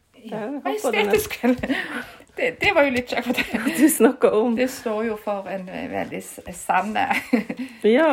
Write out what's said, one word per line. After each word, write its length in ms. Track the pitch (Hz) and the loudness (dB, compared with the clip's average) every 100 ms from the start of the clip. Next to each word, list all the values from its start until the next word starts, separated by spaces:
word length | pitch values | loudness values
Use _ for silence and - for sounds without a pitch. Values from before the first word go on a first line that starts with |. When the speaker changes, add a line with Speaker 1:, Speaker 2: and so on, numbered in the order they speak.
| _ _ | _ _
Speaker 1:
Ja, 140 | 220 214 | -12 -8
Speaker 2:
Der 220 | 220 285 | -8 -6
hopper 300 | 370 415 269 | -4 -2 0
den 160 | 415 208 | 0 2
ned. 80 | |
Speaker 1:
estetisk. 280 | 427 - - | 2 0 0
<laughs> 920 | 240 247 214 277 - 240 - - - - | 2 2 0 -4 -4 -10 -12 -16 -16 -4
Det, 240 | 226 - | -4 0
det 100 | 392 | 2
var 80 | 349 | 4
jo 60 | 285 | 4
litt 200 | 247 247 | 2 -2
kjekt 160 | 233 233 | -2 -2
for 60 | |
deg. 440 | 247 - 214 233 320 | -2 -2 -2 -2 4
Speaker 2:
<laughs> 20 | |
Du 100 | 294 | 4
snakker 440 | - 233 - 208 | 6 4 6 2
om 220 | 202 247 226 | 4 2 0
Speaker 1:
Det 140 | 254 | -2
står 320 | - 233 208 | -2 -6 -4
jo 120 | 226 214 | -4 -6
for 280 | - 202 196 | -6 -6 -6
en, 180 | 190 185 | -10 -10
eh, 220 | 175 170 | -10 -8
veldig 260 | 196 175 175 | -6 -6 -10
s-, 180 | - - - | -12 -16 -16
sann, 440 | 175 - 180 202 208 | -8 -2 0 0 -2
eh, 220 | 190 - - 226 - | -2 -2 0 0 0
<laughs> 320 | - 262 - | -8 -12 -2
Speaker 2:
Ja, 220 | 208 240 320 | 2 4 6